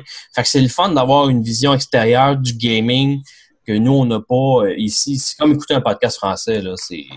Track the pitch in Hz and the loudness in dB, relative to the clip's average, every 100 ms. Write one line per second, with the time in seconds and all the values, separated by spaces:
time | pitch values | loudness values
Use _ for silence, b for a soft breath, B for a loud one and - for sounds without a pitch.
0 | B B B - - 139 127 - 190 143 | B B B -4 0 2 2 2 0 2
1 | 127 143 139 123 113 117 139 135 - 127 | 2 2 2 0 -2 0 0 0 0 0
2 | 113 123 139 139 127 117 117 113 113 131 | 2 4 4 2 -2 -2 0 0 0 2
3 | 139 139 139 B B _ - 107 120 139 | 0 -2 -6 B B _ -4 0 2 2
4 | 123 110 - 127 135 127 101 92 107 - | 2 -2 -2 0 2 2 2 0 -4 -4
5 | - 135 - - 151 143 - 139 117 101 | -4 -4 -6 -2 0 0 0 -2 -2 0
6 | 110 - 98 92 - 110 92 92 - 82 | -2 -2 -4 -4 -4 -4 -6 -8 -10 -12
7 | 67 | -14